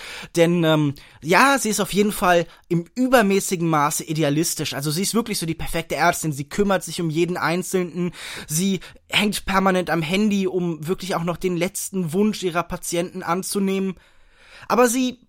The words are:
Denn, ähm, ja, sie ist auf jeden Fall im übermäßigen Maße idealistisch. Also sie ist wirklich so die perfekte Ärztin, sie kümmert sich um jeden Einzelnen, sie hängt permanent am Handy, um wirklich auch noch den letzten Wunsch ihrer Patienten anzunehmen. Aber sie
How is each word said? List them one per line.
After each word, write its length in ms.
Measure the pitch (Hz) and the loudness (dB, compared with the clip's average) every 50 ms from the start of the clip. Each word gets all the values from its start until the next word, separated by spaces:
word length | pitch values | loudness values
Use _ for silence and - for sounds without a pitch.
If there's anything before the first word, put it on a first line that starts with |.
| - - - - - - - | -16 -14 -14 -14 -14 -6 2
Denn, 260 | 170 165 170 175 175 165 | 4 4 4 4 4 4
ähm, 320 | 160 160 156 151 143 139 - - - - - - | 4 4 4 2 0 -2 -4 -12 -20 -20 -10 -2
ja, 360 | 147 185 180 247 277 277 262 | 4 6 6 6 6 4 2
sie 120 | - 220 | 2 0
ist 100 | 202 - | 0 -2
auf 120 | 196 - - | -2 -2 2
jeden 200 | 190 208 208 196 | 2 2 2 2
Fall 340 | - 208 180 175 175 165 - - - _ - | 0 2 4 4 4 2 0 -6 -18 _ -2
im 160 | 175 170 170 - - | -2 -2 -2 -2 -4
übermäßigen 760 | 240 254 262 262 254 214 196 196 196 190 - 196 165 170 165 | -2 0 4 4 4 4 6 2 2 0 0 -2 -2 0 2
Maße 360 | 160 151 143 147 147 - 156 | 2 2 2 0 0 -2 -6
idealistisch. 720 | - 160 151 160 143 143 151 170 - - - 151 - - | -4 -2 0 2 2 2 2 0 -2 -2 -4 -6 -6 -6
Also 180 | 127 139 156 147 | -6 -4 -4 -4
sie 100 | 170 202 | -2 -2
ist 120 | 196 - | -2 0
wirklich 260 | 220 226 226 202 - | -2 -2 -2 -4 -6
so 60 | 175 | -4
die 80 | 165 160 | -6 -6
perfekte 400 | - 156 - - 170 165 - 170 | -6 -6 -4 -4 -4 -6 -6 -4
Ärztin, 360 | 139 156 175 170 - - 160 147 | 0 2 2 2 0 -2 -4 -4
sie 160 | 131 143 - | -4 -6 -8
kümmert 360 | - - 202 202 196 180 - | -2 0 2 2 2 0 -2
sich 160 | - 156 - | -4 -6 -4
um 100 | 175 160 | -2 -2
jeden 260 | 151 160 175 165 180 | 2 0 0 0 0
Einzelnen, 760 | - 120 151 165 180 180 - - 185 180 175 - 180 175 180 - - - - - - - | -2 -2 -2 -2 -2 -4 -2 -2 -2 -2 -2 -4 -4 -4 -4 -4 -8 -14 -14 -12 -14 -10
sie 320 | - 151 160 185 196 196 175 - - - - _ - - | -6 -4 -2 0 0 -2 -2 -4 -10 -20 -20 _ -4 -2
hängt 320 | - 208 214 196 - - | 0 0 0 -2 -4 -4
permanent 460 | - 196 190 190 196 185 185 180 - | 0 0 2 4 4 2 2 0 0
am 120 | 151 170 165 | 0 -2 0
Handy, 440 | 151 185 196 214 220 202 196 190 | 0 0 2 2 2 2 2 0
um 400 | 180 156 185 175 175 165 151 156 | 0 0 0 -2 -2 -4 -4 -4
wirklich 300 | 151 185 - 185 180 175 | -6 -6 -4 -4 -4 -4
auch 80 | 156 170 | -2 -2
noch 120 | 180 170 | -2 -4
den 200 | - - 185 180 | -2 -2 -2 -2
letzten 560 | 165 170 190 - - - - - 190 180 156 143 | 0 -2 -2 -4 -6 -10 -6 -4 -4 -4 -2 0
Wunsch 300 | 190 208 214 208 - - | 2 2 2 0 -2 -4
ihrer 200 | 180 156 175 165 | -4 -2 -2 -4
Patienten 600 | - 180 175 - - 175 170 170 170 - 185 175 | -4 -6 -10 -8 -4 -2 -2 -2 -4 -6 -10 -4
anzunehmen. 760 | 165 170 185 185 - - 202 196 190 190 196 190 190 185 - _ _ _ - - _ _ _ - - - - - - | -4 -4 -4 -4 -4 -2 0 0 0 0 0 -2 -4 -6 -8 _ _ _ -20 -20 _ _ _ -20 -20 -20 -16 -6 -2
Aber 200 | - 220 247 240 | 2 4 4 4
sie 300 | 220 262 254 254 247 - _ | 4 0 -2 -2 -2 -6 _